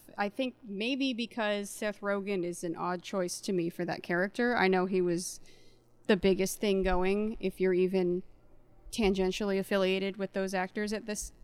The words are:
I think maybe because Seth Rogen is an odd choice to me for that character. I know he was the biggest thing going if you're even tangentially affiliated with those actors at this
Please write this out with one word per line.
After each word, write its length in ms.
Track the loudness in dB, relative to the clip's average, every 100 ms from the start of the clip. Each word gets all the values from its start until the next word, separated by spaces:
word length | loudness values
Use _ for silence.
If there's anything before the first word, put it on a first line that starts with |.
| -14 -4
I 120 | -4
think 260 | -2 -4 -4
maybe 480 | -10 -4 -2 0 0
because 580 | -2 -4 -2 -2 -2 -4
Seth 300 | -4 -6 -4
Rogen 420 | -2 -2 0 -2
is 180 | -2 -4
an 140 | -6 -4
odd 260 | -4 -4
choice 380 | -4 -4 -2 -4
to 120 | -2
me 160 | 0 0
for 160 | -2
that 200 | -4 -4
character. 520 | -2 0 0 0 0 4
I 120 | 4
know 180 | 4 2
he 140 | 2
was 400 | 2 0 -4 -10 -16 -20 -20 -20 _ -6 2
the 100 | 4
biggest 440 | 4 4 0 0
thing 240 | 0 2
going 540 | 2 4 4 2 0 -2
if 200 | -4 0
you're 140 | 2
even 480 | 4 4 2 2 0 -4 -16 -20 -20 -20 -20 -8
tangentially 680 | 0 2 4 0 0 0 0
affiliated 600 | 2 2 2 2 -2 -4
with 160 | -6
those 200 | -4 -2
actors 380 | -2 -4 -4 -4
at 140 | -4 -6
this 260 | -8 -8 -12